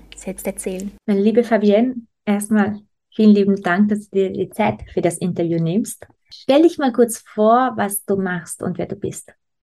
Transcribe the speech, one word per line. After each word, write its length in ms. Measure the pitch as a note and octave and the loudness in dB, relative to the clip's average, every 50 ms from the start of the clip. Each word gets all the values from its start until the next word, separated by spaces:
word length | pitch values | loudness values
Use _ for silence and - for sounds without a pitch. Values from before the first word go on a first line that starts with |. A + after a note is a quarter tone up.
| - - - | -16 -20 -20
selbst 300 | - - - F#3+ - - | -16 -14 -12 -12 -10 -8
erzählen. 440 | G3 F#3+ - - G3 F#3 F#3 G3 G#3 - - _ | -10 -8 -8 -8 -8 -8 -8 -10 -12 -12 -10 _
Meine 160 | - G3+ G3 | -2 0 0
liebe 240 | G3 A3 A3+ A#3 A#3 | 2 2 2 2 2
Fabienne, 520 | A3+ A#3 G3+ G#3 G#3 G3+ G#3+ A#3+ B3+ B3+ A#3+ - - _ _ _ | 2 2 2 4 4 4 4 2 0 -2 -6 -12 -16 _ _ _
erstmal 560 | - G#3 G3+ G#3 - G#3+ G#3 G3+ G#3 G#3 - - _ _ _ _ _ _ | -2 -2 -2 -2 0 0 2 2 0 -2 -6 -12 _ _ _ _ _ _
vielen 200 | - A3 G#3+ G3+ | 2 4 6 6
lieben 280 | G3+ G3 G3+ G3 F#3+ - | 6 4 2 0 0 -2
Dank, 260 | F3+ F3 F#3+ G#3 G#3 | -2 0 2 2 2
dass 220 | G#3+ G#3 G#3 - | 0 -2 -6 -4
du 60 | - | -2
dir 140 | G3 F#3+ F#3 | -2 -2 -2
die 200 | G3 G3+ F#3+ - | -2 -6 -8 -6
Zeit 300 | - - G#3+ G#3+ G#3+ - - - - | -4 -2 -2 -2 -2 -4 -10 -10 -4
für 80 | F#3 | -2
das 160 | E3+ E3+ E3 | -2 -2 -2
Interview 420 | - - F#3 E3 - E3+ E3 E3+ E3 | -2 -4 -4 -4 -2 -2 -2 -2 -2
nimmst. 480 | E3 D#3+ E3+ G#3+ C4 - - - - - _ _ _ _ | -2 0 -2 -2 -4 -4 -8 -16 -20 -20 _ _ _ _
Stell 360 | - - - - C4 D4 E4 | -20 -6 -2 2 4 4 4
dich 120 | E4 - | 4 2
mal 160 | - D4 C4 - | 0 -4 -2 0
kurz 240 | - A#3+ A#3 A3 | 2 0 0 0
vor, 560 | - - - - - G#3+ G#3+ A3+ B3 C4 B3 A#3 | -6 -14 -10 -4 0 2 4 4 4 2 0 -2
was 280 | G#3+ G3+ G3+ G3+ - - | -4 -4 -4 -6 -6 -6
du 120 | - G3 | -4 -4
machst 460 | G3 F#3+ F#3 F3+ F3 D#3+ - - - - | -2 -2 -4 -6 -6 -8 -12 -14 -10 -8
und 140 | F3+ E3+ | -8 -6
wer 80 | - F3 | -6 -8
du 100 | - - | -8 -8
bist. 380 | - - - - - - - - _ _ _ _ _ _ _ | -10 -10 -10 -10 -12 -16 -20 -20 _ _ _ _ _ _ _